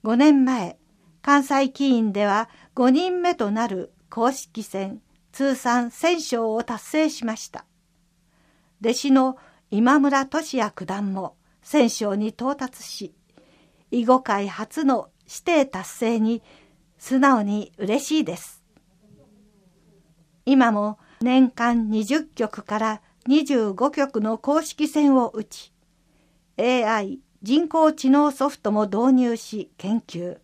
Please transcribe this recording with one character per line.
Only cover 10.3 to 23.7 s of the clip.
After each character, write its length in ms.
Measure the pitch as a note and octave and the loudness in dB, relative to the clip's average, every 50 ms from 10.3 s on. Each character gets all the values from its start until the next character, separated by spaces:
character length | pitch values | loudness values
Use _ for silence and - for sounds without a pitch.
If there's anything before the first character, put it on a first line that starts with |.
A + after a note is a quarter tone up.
| - D#4+ D#4+ - - | -4 -6 -6 -4 -4
也 120 | B3+ G#3+ G3+ _ | -4 -4 -4 _
九 100 | - F#3 | -10 -10
段 280 | D3+ F#3+ G3 G#3 G3 F#3+ | -8 -6 -6 -6 -6 -6
も 240 | F#3+ F#3 - _ _ _ _ _ _ | -6 -8 -10 _ _ _ _ _ _
千 240 | _ - - D4+ B3 | _ -2 2 2 2
勝 320 | A3+ - - A3 G3+ G3 | 2 0 -4 -4 -4 -2
に 100 | G#3 G#3+ | -2 -4
到 260 | A3 - - A#3+ C4 - | -6 -6 -6 -6 -6 -4
達 300 | D4 C4 B3+ - - - | -6 -8 -12 -12 -16 -20
し、 320 | - - - G#3 E3+ _ _ _ _ _ _ _ _ _ _ _ _ _ _ _ _ | -18 -16 -14 -16 -16 _ _ _ _ _ _ _ _ _ _ _ _ _ _ _ _
囲 120 | - B3 A#3 | -4 -2 4
碁 160 | A3+ B3+ B3+ | 4 4 4
界 300 | B3+ - G#3 G3+ G3+ G3 | 4 -2 -2 -2 -2 -6
初 340 | F3 - A3 - - D#4 D#4+ | -8 -10 -12 -8 -6 -2 0
の 260 | C4+ C4 G#3+ - _ _ _ _ | 2 0 0 -2 _ _ _ _
師 160 | _ - - _ | _ -20 -8 _
弟 180 | F4+ F4 D#4 C4+ | 0 2 2 2
達 240 | C4+ - F#3 F#3+ - | 0 -4 -12 -12 -12
成 300 | - - A#3+ A3+ A#3 A3+ | -8 -4 -2 -2 0 0
に 240 | A3 A3 A#3 A3+ _ _ - _ _ _ _ _ _ _ _ | 0 0 0 -4 _ _ -20 _ _ _ _ _ _ _ _
素 220 | _ - - B3+ C4 | _ -8 -2 0 4
直 220 | C4+ C#4 C4 A3+ | 4 4 4 2
に 300 | G#3 G3+ G3+ G#3+ G3+ - _ | 0 -2 -4 -4 -6 -8 _
嬉 280 | - G3+ F#3+ G#3+ C#4+ C4+ | -8 -4 -2 -2 -2 -2
し 140 | - D4+ D#4 | -2 -2 -2
い 40 | D4 | -2
で 100 | - - | -2 -6
す。 260 | - - - - _ _ _ _ _ _ _ _ _ _ G#3 - _ - _ _ _ _ _ _ G3 F#3 _ _ _ _ _ _ _ _ _ _ _ _ _ _ _ _ | -12 -14 -20 -20 _ _ _ _ _ _ _ _ _ _ _ -20 _ -20 _ _ _ _ _ _ _ _ _ _ _ _ _ _ _ _ _ _ _ _ _ _ _ _
今 280 | A#3+ C#4 C4+ B3 A#3 G#3+ | 2 4 4 4 4 2
も 260 | G#3 G#3 G#3 G#3+ _ _ _ _ _ | 0 -2 -4 -6 _ _ _ _ _
年 280 | A#3 B3 B3+ C4 C4 B3 | -2 2 4 4 4 4
間 400 | _ - A#3 A#3+ A#3+ A#3 A3 G#3+ | _ -2 -2 0 0 0 -2 0
二 140 | G#3+ A3 G#3+ | -2 -2 -2
十 220 | G3+ C4+ D#4 D#4 | 0 -2 -2 -2
局 380 | - _ - A3+ G#3+ - - - | -6 _ -6 -6 -6 -6 -14 -10
か 160 | - G#3 G#3+ | -6 -4 -4
ら 220 | A3 A3 A3 G#3 _ _ _ _ _ | -4 -4 -6 -8 _ _ _ _ _
二 200 | B3 C4+ D#4 D4 | 0 2 2 2
十 260 | - C#4+ B3 A3 G#3 | 2 0 0 0 0